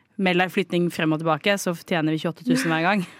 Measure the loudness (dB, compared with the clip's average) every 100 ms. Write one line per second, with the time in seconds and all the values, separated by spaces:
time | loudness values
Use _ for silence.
0 | _ -2 0 2 0 0 0 0 0 0
1 | -2 0 0 0 0 0 -2 -6 -4 -2
2 | 0 0 -4 -4 -2 0 0 0 2 0
3 | -2 -4